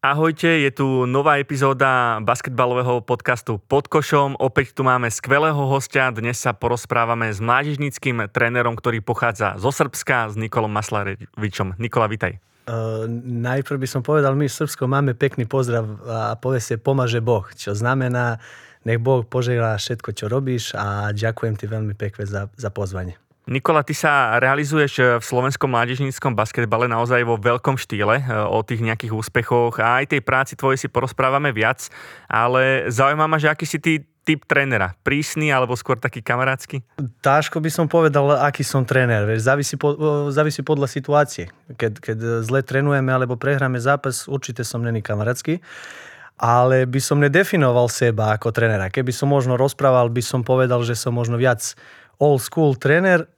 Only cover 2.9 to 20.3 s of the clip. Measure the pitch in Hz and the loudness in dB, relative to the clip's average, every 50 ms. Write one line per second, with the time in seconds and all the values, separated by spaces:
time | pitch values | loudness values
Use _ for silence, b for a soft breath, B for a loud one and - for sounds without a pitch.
2.9 | 123 123 113 - 123 117 - - 127 113 - - 113 101 - _ - 143 139 - | 0 -2 0 -2 -4 -2 0 -2 -2 -2 -2 -6 -6 -6 -4 _ 0 0 0 2
3.9 | - 156 143 - - 147 143 139 139 - - 131 - - 139 - _ - 135 131 | 0 0 0 2 2 2 2 2 0 0 -2 0 2 0 -2 -2 _ -2 2 2
4.9 | 127 123 123 113 110 - - 123 135 143 151 160 151 143 139 131 135 135 127 - | 2 2 2 -2 -4 -4 -2 2 2 4 4 2 2 2 0 0 0 0 -2 0
5.9 | - 139 131 131 120 110 110 120 120 - - 131 117 - - 117 120 117 - - | 0 2 2 2 0 -2 -4 -4 -4 -2 -2 -4 -4 -2 -2 -2 -2 -2 -4 -2
6.9 | - 120 117 113 117 117 113 110 107 98 110 117 123 127 143 147 147 135 147 143 | 0 0 2 2 0 -2 -2 -2 -2 -4 0 2 2 2 2 -2 -4 -4 -4 -6
7.9 | 131 - - 139 123 117 110 98 _ - 117 117 120 123 120 120 117 107 - 123 | -6 -4 -4 -4 -2 -2 -4 -4 _ 0 0 2 2 2 0 0 -2 -2 -2 -2
8.9 | 117 113 104 - 117 - - 117 110 - 110 101 95 98 92 127 139 - 156 139 | -2 -2 -2 -4 -2 0 0 -2 0 0 -2 -2 -2 -2 -2 -4 0 0 -2 -2
9.9 | - - - - 139 123 117 110 104 107 113 110 - 120 110 107 107 104 104 - | -2 -10 -2 0 0 2 2 -2 -4 -6 -6 -2 -2 -2 -2 0 -2 -4 -4 -2
10.9 | - 104 101 98 98 107 110 - _ - 107 104 95 - 104 95 92 87 117 117 | -4 -4 -4 -4 -6 -8 -12 -16 _ -6 -6 -6 -4 -4 -4 -4 -4 -6 -8 -2
11.9 | - 127 113 107 110 107 - 92 - 95 _ _ _ _ _ - 117 117 113 113 | 0 0 0 0 -2 -4 -6 -6 -6 -8 _ _ _ _ _ -8 -6 -6 -4 -4
12.9 | 110 110 110 113 117 117 123 127 123 120 117 123 127 139 135 - 143 139 131 127 | -4 -6 -6 -6 -8 -8 -8 -8 -6 -4 -4 -2 -2 -4 -4 -4 -4 -6 -4 -4
13.9 | - 139 120 - 151 156 143 139 135 139 151 135 - - 160 147 - - 135 127 | -4 -6 -2 0 2 2 4 2 2 2 0 -2 -2 -4 -4 -4 -4 -4 -2 0
14.9 | 135 139 143 135 123 - - 139 - - 123 110 - 135 131 120 117 117 113 107 | 0 2 2 0 0 0 0 -2 0 -2 -6 -2 0 -2 0 0 0 -2 -2 -4
15.9 | 107 104 - 120 113 113 110 110 113 113 - 127 135 123 110 - 120 110 - - | -8 -12 -10 -8 -6 -4 -4 -4 -4 -4 -4 -2 -2 -2 -2 -4 -6 -4 -2 0
16.9 | 135 135 127 120 113 120 113 117 120 104 95 - - - - - 101 101 113 120 | 0 2 0 0 0 -2 0 2 0 0 0 -4 -14 -14 -8 -6 -4 -2 0 0
17.9 | 131 135 131 123 123 123 123 120 117 113 B B B B B B B B B 113 | 0 0 0 0 0 0 0 -2 -2 -4 B B B B B B B B B -2
18.9 | 113 117 117 127 135 127 117 - - 127 123 120 123 120 117 113 110 101 - - | -2 0 2 2 2 2 0 -2 -2 -2 0 0 0 0 0 0 0 -2 -4 -6
19.9 | 123 110 - - 107 - - 104 | -6 -8 -6 -10 -10 -6 -6 -4